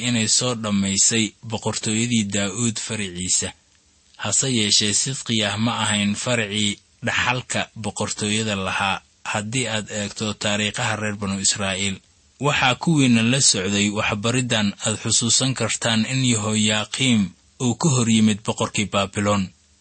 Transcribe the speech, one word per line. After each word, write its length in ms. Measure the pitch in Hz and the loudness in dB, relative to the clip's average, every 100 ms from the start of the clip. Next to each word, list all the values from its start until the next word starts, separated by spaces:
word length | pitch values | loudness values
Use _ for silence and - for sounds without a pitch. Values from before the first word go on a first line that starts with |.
| 120 | 0
inay 220 | 120 107 | 0 2
soo 260 | - 127 | 2 0
dhammaysay 720 | 117 110 101 98 98 - 113 107 - | -2 0 0 2 2 2 2 0 -4
boqortooyadii 840 | 117 110 113 - - 110 120 117 101 | -10 -6 -4 -4 -2 -2 0 0 0
Daa'uud 460 | 101 101 98 117 107 | -2 -4 -2 -4 -4
faraciisa. 720 | - 110 98 87 92 - 107 - _ _ _ _ _ - | -6 -6 -8 -6 -2 -2 -2 -8 _ _ _ _ _ -10
Hase 300 | 107 - 135 | -2 0 2
yeeshee, 420 | 120 104 - 107 | 2 2 2 2
Sidqiyaah 600 | 101 139 131 - 113 104 101 | 0 -2 -4 -2 0 0 0
ma 140 | 117 107 | -2 0
ahayn 320 | 107 104 101 | 0 0 0
faracii 640 | 104 127 120 104 104 104 101 _ - | 0 -2 -2 -2 -2 -2 -4 _ -8
dhaxalka 580 | 117 - 123 127 - 110 90 | -4 -2 -2 -2 -4 -6 -6
boqortooyada 800 | 113 104 - 104 - 104 107 110 98 | -8 -8 -6 -6 -4 -2 -2 -2 -2
lahaa, 460 | 92 - 101 95 _ _ | -4 -2 -2 -4 _ _
haddii 420 | - 110 107 127 113 | -6 -6 -4 -4 -2
aad 180 | 110 95 | -4 -6
eegto 440 | 104 101 - 107 | -6 -6 -4 -6
taariikhaha 600 | 104 107 104 104 - 120 104 | -4 -2 0 -2 -2 -2 -2
reer 200 | 107 104 | -4 -4
banu 240 | 98 98 | -4 -2
Israa'iil. 560 | 98 - 98 95 98 95 _ _ _ - | 0 0 -2 -2 -4 -4 _ _ _ -4
Waxaa 340 | 139 139 135 | -2 2 2
kuwiina 480 | 123 - 151 131 117 | 2 2 4 6 6
la 180 | 113 135 | 4 4
socday 480 | - 107 95 101 104 | 2 2 0 2 2
waxbariddan 800 | 104 104 107 113 127 123 113 104 - | 0 -2 -2 0 0 0 2 0 -2
aad 120 | 117 104 | -4 -4
xusuusan 540 | 117 107 117 - 131 | 0 0 2 2 2
kartaan 500 | 127 110 - 117 113 110 | 0 -2 0 0 2 2
in 140 | 131 | 2
Yehoyaaqiim 960 | 127 113 107 107 107 107 104 - 131 113 92 - _ - | 2 2 0 2 2 2 -2 0 2 4 2 -4 _ -4
uu 140 | 127 | -2
ka 140 | 120 170 | 2 2
hor 200 | 127 113 | 2 4
yimid 280 | 113 110 101 | 6 4 2
boqorkii 420 | - - 107 - 101 | -2 -4 -2 -2 -2
Baabiloon. 560 | 104 98 - 101 101 92 - _ _ | 0 -2 -2 0 0 -2 -8 _ _